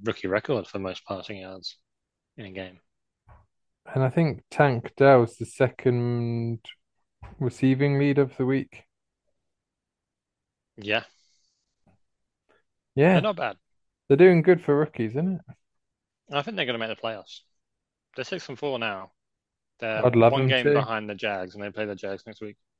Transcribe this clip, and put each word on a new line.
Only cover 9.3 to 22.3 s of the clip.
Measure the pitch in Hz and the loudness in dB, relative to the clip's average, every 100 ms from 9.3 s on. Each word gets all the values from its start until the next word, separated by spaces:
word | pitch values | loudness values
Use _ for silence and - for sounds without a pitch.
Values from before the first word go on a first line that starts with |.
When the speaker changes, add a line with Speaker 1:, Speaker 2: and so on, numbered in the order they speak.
| _ _ _ _ _ _ _ _ _ _ _ _ _ _ - | _ _ _ _ _ _ _ _ _ _ _ _ _ _ -14
Speaker 1:
Yeah. | 104 110 - _ _ _ _ _ _ _ _ _ _ _ _ _ _ _ _ _ _ - | -4 -4 -4 _ _ _ _ _ _ _ _ _ _ _ _ _ _ _ _ _ _ 2
Speaker 2:
Yeah. | 156 | 4
Speaker 1:
They're | 180 | 4
not | 208 180 | 2 -2
bad. | 123 101 _ _ _ _ - | -6 -8 _ _ _ _ 2
Speaker 2:
They're | 139 | 8
doing | 185 175 | 8 8
good | 165 175 | 6 2
for | - 143 | 2 0
rookies, | 151 - 110 | 0 -4 -6
isn't | 123 180 185 - | -4 -4 -6 -10
it? | - _ _ _ _ _ _ - | -20 _ _ _ _ _ _ -8
Speaker 1:
I | 143 | -6
think | 143 202 | -6 -4
they're | 135 | -4
gonna | 117 | -4
make | 113 | -6
the | 107 | -8
playoffs. | 113 110 92 - _ _ _ _ _ _ _ - | -8 -8 -14 -20 _ _ _ _ _ _ _ -12
They're | 131 | -10
six | 185 - | -10 -10
and | 135 | -8
four | 147 127 | -6 -4
now. | 113 98 95 _ _ _ _ _ _ _ | -4 -8 -12 _ _ _ _ _ _ _
They're | 113 110 | -6 0
Speaker 2:
I'd | 123 117 | 2 6
love | 113 135 | 6 4
Speaker 1:
one | 131 | 2
Speaker 2:
them | |
Speaker 1:
game | 131 143 | 2 2
Speaker 2:
to. | |
Speaker 1:
behind | 143 113 110 104 | 2 0 -4 -8
the | 101 | -8
Jags, | 110 98 92 104 | -6 -6 -8 -10
and | |
they | 101 | -12
play | 98 107 | -8 -8
the | 95 | -8
Jags | 101 98 | -10 -12
next | - | -14